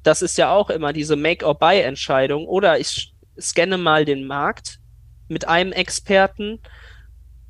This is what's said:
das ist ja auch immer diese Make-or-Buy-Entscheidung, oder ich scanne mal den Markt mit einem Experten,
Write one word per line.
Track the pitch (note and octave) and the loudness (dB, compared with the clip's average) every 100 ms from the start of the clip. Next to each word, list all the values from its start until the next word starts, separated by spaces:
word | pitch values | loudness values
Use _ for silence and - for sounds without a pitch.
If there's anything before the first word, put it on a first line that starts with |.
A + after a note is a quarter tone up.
das | - D#3 | 2 2
ist | F3+ - | 0 0
ja | D3+ | 2
auch | F#3 G#3 | 2 2
immer | F#3 D3 | -2 -4
diese | D3+ D3 D3 | -4 -2 0
Make-or-Buy-Entscheidung, | D3+ F3 D#3+ C#3+ D#3+ G3 B2 C#3 - C3+ C3+ C#3+ D#3+ | 0 0 0 2 4 4 2 -4 -2 0 0 -2 -2
oder | F3+ G3 D3 | 2 2 2
ich | C#3+ - - _ _ - | 0 -8 -10 _ _ -12
scanne | - - E3+ F#3 | -4 0 0 0
mal | E3+ D#3 D3 | 2 2 2
den | C#3 C3+ | -2 -4
Markt | C#3 D#3 A3+ - - - - - - - | -4 -4 -6 -12 -18 -20 -20 -20 -20 -12
mit | D#3+ - | -8 0
einem | E3 F#3 | 0 0
Experten, | F#3 F3+ - - G3 G3 - G#3 A3 - - - - - - - - - | -2 -4 -6 0 2 2 -2 -10 -10 -14 -20 -20 -20 -20 -20 -20 -20 -6